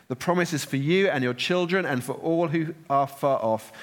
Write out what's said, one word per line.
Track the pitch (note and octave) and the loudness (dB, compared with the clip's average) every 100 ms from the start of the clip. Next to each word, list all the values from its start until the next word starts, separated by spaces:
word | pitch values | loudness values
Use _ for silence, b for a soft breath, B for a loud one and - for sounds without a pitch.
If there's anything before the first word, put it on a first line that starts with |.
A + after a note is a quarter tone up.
| B | B
The | B2+ | -4
promise | - F3+ E3+ | 0 2 2
is | D3 | -2
for | - C3+ | -2 -2
you | C#3 F#3 G3 | 2 2 2
and | C#3+ | 2
your | B2+ | 0
children | B2 - F3+ F3 F#3+ D#3+ | -2 0 0 2 0 0
and | C3 | -2
for | A#2+ | -4
all | C3 D#3+ E3 E3+ | -4 0 0 2
who | E3 D#3 - - | 0 -2 -6 0
are | C#3 C3+ | 0 0
far | - C#3+ C3+ | 0 0 2
off, | A2+ A2 - B | 0 -2 -4 B